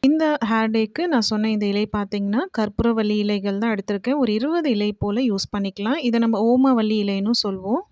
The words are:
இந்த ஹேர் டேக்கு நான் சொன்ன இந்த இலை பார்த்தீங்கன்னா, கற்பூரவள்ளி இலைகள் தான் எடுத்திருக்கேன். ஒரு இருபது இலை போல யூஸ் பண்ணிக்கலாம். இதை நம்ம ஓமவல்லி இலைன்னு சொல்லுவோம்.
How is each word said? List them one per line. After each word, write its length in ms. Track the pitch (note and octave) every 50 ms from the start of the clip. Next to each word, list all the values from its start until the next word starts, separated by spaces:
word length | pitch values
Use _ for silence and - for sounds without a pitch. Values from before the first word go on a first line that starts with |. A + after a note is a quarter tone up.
| -
இந்த 180 | C4+ D4+ D#4 D#4+ D#4 D4+ C#4+ - G#3
ஹேர் 220 | A3+ A3 A3 A3 A3
டேக்கு 300 | A3+ A3 G#3+ A3 - E4+ F4+
நான் 140 | D#4+ B3 G#3+ -
சொன்ன 220 | A3 G#3+ G#3+ A3 A3
இந்த 140 | G#3+ G#3 G3+
இலை 120 | G3 G3+ G#3+ G#3 -
பார்த்தீங்கன்னா, 440 | G#3 G3+ G3 - G3+ G3+ G3+ G3+ A#3 F4 F#4+ _
கற்பூரவள்ளி 580 | - G#3+ G#3 - - A3+ A#3 A#3 A3 G#3+ G#3 G#3 G#3+ G#3
இலைகள் 380 | G#3 G#3 G3+ F#3+ G3+ G3 G3 A3
தான் 80 | A#3 A3
எடுத்திருக்கேன். 440 | G3 G3 - G#3 G3 F#3+ A#3+ C4+ D4 C4+
ஒரு 100 | A3+ G#3 G#3+
இருபது 320 | A#3 D4 D#4+ F4 D#4+ D4+ A#3
இலை 140 | G3+ G#3 G#3 G#3 _ -
போல 180 | G#3 G3+ A3+ C4+ B3
யூஸ் 180 | G3+ F#3+ - - -
பண்ணிக்கலாம். 460 | G3+ G3 G3 F#3 - G3+ G#3+ C4 E4 D4 B3
இதை 100 | A3+ A#3 A#3
நம்ம 160 | A3+ A3 G3 G#3+ A3+
ஓமவல்லி 480 | A#3+ B3+ C4 C4+ C4 A#3 G#3+ G#3+ G#3+ G#3+ G3+
இலைன்னு 260 | G3+ G3 G3 G3 G#3 A#3+ - -
சொல்லுவோம். 360 | G#3 F#3+ F#3+ F#3 G3 A3+ D#4+ G#4 _